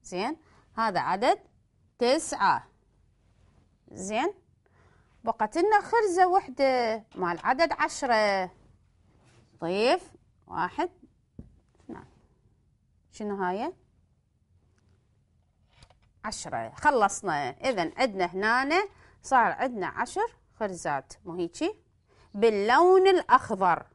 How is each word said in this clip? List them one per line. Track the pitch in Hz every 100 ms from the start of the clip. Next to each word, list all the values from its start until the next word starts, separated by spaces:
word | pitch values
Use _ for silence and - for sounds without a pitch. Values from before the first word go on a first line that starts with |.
زين؟ | - 185 226 320 _ _ _ -
هذا | 226 175
عدد | 135 190 254 403 _ _ _ _ _ _
تسعة. | 240 302 - 285 196 127 - _ _ _ _ _ _ _ _ _ _ _ _
زين؟ | - 190 214 330 403 _ _ _ _ _ _ _ _
بقت | - - 214 320
لنا | 403 415
خرزة | 403 466 427 349 370
وحدة | 370 349 254 269 254 233 220 208 -
مال | 180 170
عدد | 208 262 330
عشرة. | 311 311 - 269 220 214 196 185 _ _ _ _ _ _ _ _ _ _ _
ضيف | 170 190 233 349 - - _ _ _
واحد، | - 180 - 349 _ - _ _ - - _ _ _
اثنان. | - - - _ _ _ _ _ _ _ _ _ _
شنو | - 208 196
هاي؟ | 180 190 285 - _ _ _ _ _ _ _ _ _ _ _ _ _ _ _ _ _ _ _ _ _ _ _ _ 214
عشرة. | - 165 120 113 -
خلصنا. | 294 262 196 - 196 147 131
إذن | - 262 214 165 -
عندنا | 254 190 175
هنا | 180 214 247 269 339 403 - - _
صار | - 262 208
عندنا | - 254 233 170
عشر | - 247 - 453 _ _ _
خرزات، | 208 175 165 143 - - 190
مو |
هيجي؟ | 175 170 - 330 427 _ _ _ _ _
باللون | 202 226 208 208 262 359 381 381
الأخضر. | 370 - 254 - 202 185 156 -